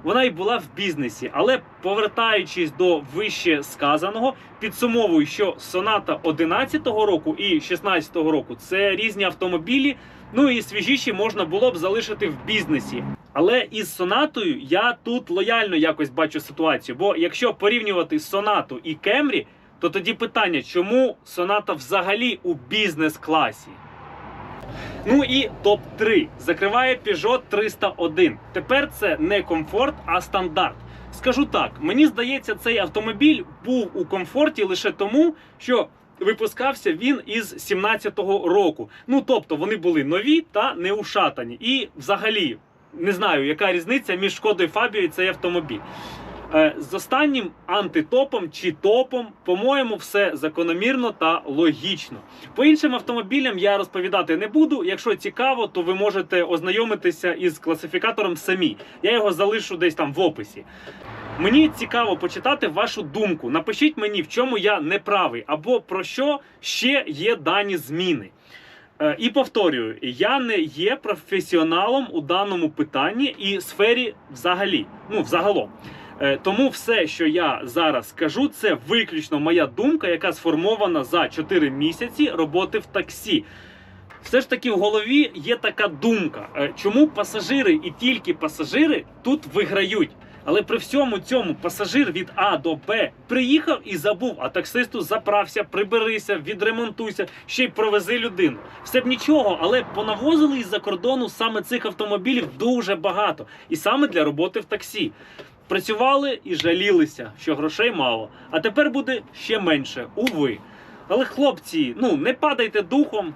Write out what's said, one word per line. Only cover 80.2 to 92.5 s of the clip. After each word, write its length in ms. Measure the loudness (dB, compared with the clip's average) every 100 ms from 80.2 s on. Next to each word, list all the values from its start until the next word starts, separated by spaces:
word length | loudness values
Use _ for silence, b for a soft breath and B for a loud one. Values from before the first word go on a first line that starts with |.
| -2
сформована 720 | -2 0 2 2 2 2 0
за 240 | 0 0 0
чотири 420 | -2 0 2 2
місяці 600 | 0 -2 -2 -8 0 0
роботи 500 | 2 0 0 0 -2
в 60 | -4
таксі. 580 | -6 -6 -10 -2 -2 B B B B B B B -20
Все 180 | 0 0
ж 80 | 2
таки 220 | -4 0
в 60 | 2
голові 540 | 2 2 2 2 2 -2
є 200 | -4 -2
така 320 | -2 0 -2
думка, 600 | 0 0 2 0 -6 -12 -4
е, 180 | -4 -2
чому 320 | 0 6 4
пасажири 680 | 4 -4 -4 -2 2 4
і 200 | 2 0 -2
тільки 340 | 0 0 -2
пасажири 720 | -4 -4 -4 -2 2 2 2 -4 -8
тут 220 | -2 -2 0
виграють. 560 | -2 0 0 0 0 -2 -4 B B 0
Але 160 | 0
при 160 | 2 -4
всьому 420 | 0 2 2 0
цьому 360 | 0 0 0 -4
пасажир 560 | -6 -4 0 2 2
від 200 | 0 -6 0
А 220 | 2